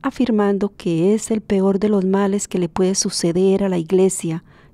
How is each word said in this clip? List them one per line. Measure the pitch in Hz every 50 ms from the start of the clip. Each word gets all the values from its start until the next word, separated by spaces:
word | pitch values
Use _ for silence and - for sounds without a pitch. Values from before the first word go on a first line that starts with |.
afirmando | - 277 - - 254 240 233 208 208 202 202 196 202 202 - -
que | - 180 170 160 165 190 208
es | 220 - -
el | 226 214
peor | - - 214 196 190 196 196 196
de | 196 214
los | 214 202 185
males | 185 190 196 202 196 196 202 - -
que | - 185
le | 180 170
puede | - - 185 180 196
suceder | - - 202 - - - 170 165 180 190 190 190 196 202
a | 196
la | 185 175
Iglesia. | 165 160 196 185 185 190 - - - 170 160 170 - - - - - -